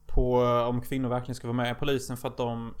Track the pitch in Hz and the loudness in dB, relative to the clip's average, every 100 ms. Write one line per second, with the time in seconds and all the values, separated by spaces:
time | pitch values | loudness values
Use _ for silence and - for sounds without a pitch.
0 | - - 127 123 123 120 120 123 123 135 | 0 4 6 6 4 4 2 -2 -2 -2
1 | 123 123 123 123 120 123 120 120 143 131 | -2 -2 -4 -8 -4 -2 -2 -2 0 0
2 | 127 120 131 - 120 117 117 - | -2 -8 -6 -4 -4 -4 -8 -6